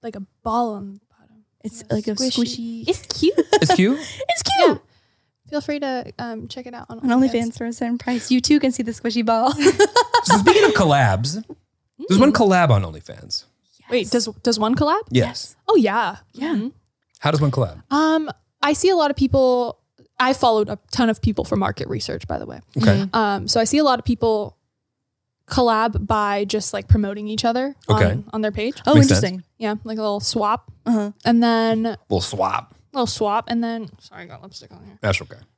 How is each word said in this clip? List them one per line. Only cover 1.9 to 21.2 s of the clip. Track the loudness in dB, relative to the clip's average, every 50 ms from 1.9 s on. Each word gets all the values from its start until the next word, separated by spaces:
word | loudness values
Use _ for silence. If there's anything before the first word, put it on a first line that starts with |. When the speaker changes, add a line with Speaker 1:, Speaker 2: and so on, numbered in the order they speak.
| -4
Speaker 2:
like | -4 -2 -4
a | -4
Speaker 1:
squishy. | -2 -2 -2 0 0 -2 -2 -4 -8 -10 -10 -10 -8 -4
Speaker 2:
squishy. | -4
Speaker 1:
It's | -4 -4 -4
cute. | -8 -4 0 0 0 2 0
Speaker 3:
It's | 0 2 2 2 2 2 4
cute? | 4 4 2 2 -2
Speaker 2:
<laughs> | -4 -12 -10 -10 -6 -4
It's | -2 -2 0
cute. | 0 -2 0 2 0
Speaker 1:
Yeah. | 0 0 _ _ _ _ _ _ _ _ _ _ _ _ _ _
Feel | -8 -8
free | -6 -6 -8 -6
to, | -6 -6 -6 -8 -10 -12 -14 -12
um, | -12 -12 -12 -12 -14 -14
check | -16 -16 -16
it | -18 -18
out | -18 -18 _
on | -16 -6
Speaker 2:
On | -2 0
Speaker 1:
OnlyFans. | 2 2 2 2 2 0 -2 -2 -6
Speaker 2:
OnlyFans | -8
for | -8
a | -8
certain | -6 -6 -4 -4 -4 -4
price. | -4 -4 -4 -4 -2 0
You | 0 0
too | 2 4 2 4
can | 4 0 -2
see | -2 -6
the | -6
squishy | -6 -6 -6 -4 -4 -2 0
ball. | 0 0 2 2 0 0
<laughs> | 4 4 4 6 6 2 4 4 0 0 2 2 0 4
Speaker 3:
So | 4 4 6
speaking | 6 6 6 6 6
of | 4 4
collabs, | 4 4 4 4 4 4 4 2 0 -2 -4 -6 -8 -10 _ -20 _ _ _ _ _ _ _ _ _ -2 0
there's | 4 6
one | 6 6 6
Speaker 1:
Mm. |
Speaker 3:
collab | 4 4 4 4 4 4 4
on | 4 2 2
OnlyFans. | -2 -8 -14 -16 -18 -18 -18 -14 -10 -10 -10 -10 _ _ _ _ _ _ _ _ -4
Speaker 1:
Wait, | -2 -2 -2 0
does, | 0 0 0 -2 -4 -4 _
does | 0 0 2
one | 2 0 2
collab? | 2 2 0 0 -2 -2 0
Speaker 3:
Yes. | 0 0 0 0 -4 -10 -14 -14 -16 _ _ 2
Speaker 1:
Oh, | 4 4
yeah. | 4 4 2 0 -2 -2 -6 -10 _ _ _
Speaker 2:
Yeah. | -8 -4 -4 -2
Speaker 1:
Mm-hmm. | -2 -4 -6 -10 _ _ _ _ _ _ _ _ _
Speaker 3:
How | -2 -2
does | 0 2
one | 0 0
collab? | 0 0 -2 -4 -6 -16 -10 _
Speaker 1:
Um, | -2 0 2 2 0 0 -2 -6 -12 _ _ _ _ _
I | -2 0 0
see | 2 2 2
a | 2
lot | 4 2 0
of | 0 0
people, | 0 0 2 2 2 2 2 0 -2 -4 -8 _ _ _ _ _ -20 _ _ _
I | 0 0 2
followed | 2 2 2 4 2 0 -2
a | -4 -12 _ _
ton | -2 0 0 0
of | 0 0